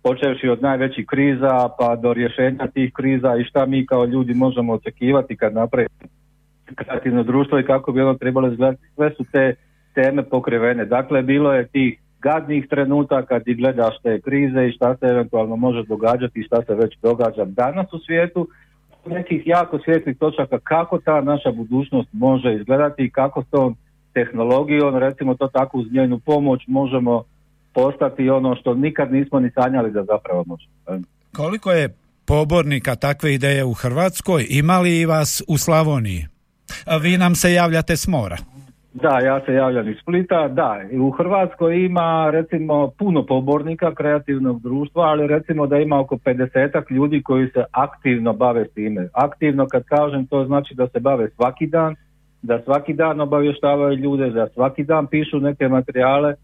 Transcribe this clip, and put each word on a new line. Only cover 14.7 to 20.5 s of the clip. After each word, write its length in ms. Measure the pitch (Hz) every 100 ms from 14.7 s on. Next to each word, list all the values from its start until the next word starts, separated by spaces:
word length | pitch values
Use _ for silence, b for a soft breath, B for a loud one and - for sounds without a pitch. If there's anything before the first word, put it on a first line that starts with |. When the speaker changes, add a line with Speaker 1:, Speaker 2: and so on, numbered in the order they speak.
Speaker 1:
šta 240 | 117 123 127
se 100 | 127
eventualno 500 | 123 117 113 110 113
može 260 | 127 120
događati 580 | 107 107 113 123 123 113
i 40 |
šta 180 | 107 117 117
se 80 |
već 240 | 107 110 -
događa 420 | 113 117 117 107
danas 480 | 95 98 123 180 190
u 60 | 165
svijetu, 500 | - 165 175 180 170 b b b _ _ 170
nekih 360 | 175 175 156 160
jako 320 | 175 165 151
svijetlih 380 | 165 160 160 127
točaka 400 | 156 151 131